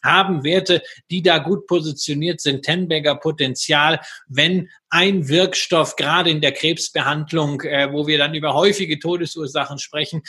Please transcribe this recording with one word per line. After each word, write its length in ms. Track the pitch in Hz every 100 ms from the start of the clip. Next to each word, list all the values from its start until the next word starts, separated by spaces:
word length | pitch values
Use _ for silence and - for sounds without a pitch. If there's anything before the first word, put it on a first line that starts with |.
haben 420 | 151 175 190 165
Werte, 380 | 143 185 180 170 - - -
die 120 | 180
da 160 | 180 160
gut 280 | 147 196 -
positioniert 760 | 175 156 143 - 147 165 165
sind, 200 | 143 135
Tenberger 520 | 139 175 180 156 147 143
Potenzial, 840 | 160 156 135 127 - 147 151 160 - - -
wenn 400 | 135 160 185 - - -
ein 380 | 165 190 190 135
Wirkstoff 680 | 160 185 - - 170 151 -
gerade 340 | 143 170 170
in 100 | 151
der 120 | 147
Krebsbehandlung, 1120 | - 160 160 - 160 131 151 151 165 147 143
äh, 260 | 156 139 139
wo 160 | 147 151
wir 100 | 151
dann 160 | 147
über 220 | 156 147
häufige 460 | 135 196 202 175 151
Todesursachen 800 | 165 175 170 165 143 147 135 143
sprechen, 420 | - 151 156 160